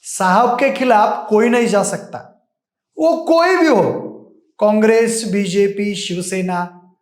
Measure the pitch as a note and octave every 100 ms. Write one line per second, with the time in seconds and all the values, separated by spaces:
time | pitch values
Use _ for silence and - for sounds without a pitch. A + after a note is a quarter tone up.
0 | - - F#3 F#3+ A#3+ A#3+ C#4 - B3+ G#3+
1 | G#3+ - - G#3+ A#3+ A#3+ A#3 G3 F#3 E3+
2 | - A#2+ - _ _ _ _ _ _ -
3 | D#4+ D#4+ - E4 E4+ F#4 E4 A#3 C#3+ -
4 | - - - _ _ _ G#3 G#3+ A3 A3+
5 | A3+ A3+ G#3+ G3 F#3+ F#3+ G3+ G3+ G#3 G3
6 | - F3+ F3+ F#3+ F#3 F3+ F3 - _ _